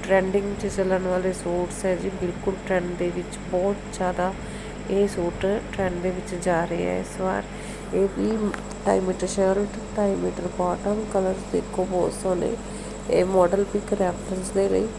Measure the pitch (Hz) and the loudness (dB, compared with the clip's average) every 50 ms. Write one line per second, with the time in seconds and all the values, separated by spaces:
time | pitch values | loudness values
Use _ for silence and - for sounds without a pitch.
0 | - 185 190 190 185 190 190 202 196 202 202 202 - 196 190 - 196 185 190 185 | 2 4 4 4 4 4 2 0 0 0 -4 -2 -4 -4 0 0 2 2 2 2
1 | 185 185 180 185 185 185 185 - - 180 175 175 180 175 - - - 190 185 170 | 2 2 0 2 2 0 -2 -2 -2 -2 0 0 0 -2 -4 -2 0 0 0 0
2 | 175 196 190 - 190 175 170 - - 202 190 185 - - 190 185 175 175 175 170 | 0 -4 -4 -2 -4 -4 -4 -2 -2 -2 -2 -2 -2 0 0 0 0 0 -2 -2
3 | 175 175 170 180 175 156 - - - - - 180 180 196 202 202 - - - - | -2 -2 -2 -2 -6 -6 -8 -10 -8 -2 0 2 2 2 0 0 -4 -10 -4 -2
4 | 190 180 180 180 180 185 190 - - - - - - - - - - - 190 196 | -2 0 0 2 0 0 0 -4 -8 -8 -10 -8 -10 -10 -10 -8 -4 0 4 4
5 | 202 196 - - 175 175 170 - 190 190 202 220 - - - - 196 185 180 175 | 4 4 2 0 -2 -2 -2 0 0 0 0 0 -2 -4 -2 0 0 0 0 0
6 | 175 185 180 185 180 - 190 175 170 185 175 165 170 170 170 175 180 175 180 185 | -2 -2 -2 -2 -6 -6 -6 -2 0 2 2 2 2 0 -2 -2 0 0 0 -2
7 | 185 - - - 185 185 190 202 202 - - - - - - - - - - 180 | -2 -4 -6 -2 -2 0 0 0 -2 -4 -10 -10 -10 -10 -10 -10 -8 -2 2 2
8 | 196 196 - - 196 208 220 220 214 202 - - - - - - - 196 196 190 | 2 2 2 0 0 0 2 2 0 0 -2 -2 -6 -10 -10 -2 2 4 4 4
9 | 185 185 185 180 208 190 - 202 196 185 190 196 208 208 - 220 214 - - - | 4 0 0 0 -2 -2 2 2 4 4 4 2 2 -2 -2 -8 -8 -6 -2 0
10 | 208 202 196 180 180 180 - - 175 180 - - 180 180 175 180 - 202 208 214 | 2 2 2 2 0 -2 -2 -2 -6 -6 -2 0 0 0 0 0 0 -2 0 0
11 | 220 214 - 202 190 185 190 190 - - - 180 - - - - 185 196 190 180 | -2 0 0 2 2 2 0 -2 -4 -2 -2 -2 -2 -2 -2 -2 -2 0 2 2
12 | 175 165 - - - 185 180 175 - - 233 - - - - - - - - - | 2 2 0 -2 0 0 0 2 0 0 -2 -4 -6 -10 -10 -10 -10 -10 -10 -10
13 | - - - 175 180 185 190 185 180 175 180 190 202 196 - 208 202 - 220 202 | -4 2 4 4 4 6 6 6 6 6 6 2 2 2 0 -2 0 0 0 2
14 | 196 180 175 - - - 190 185 185 - - 196 196 196 190 185 208 226 214 | 2 0 0 -2 -6 -6 -6 -4 -4 -2 2 2 2 4 4 2 2 0 -2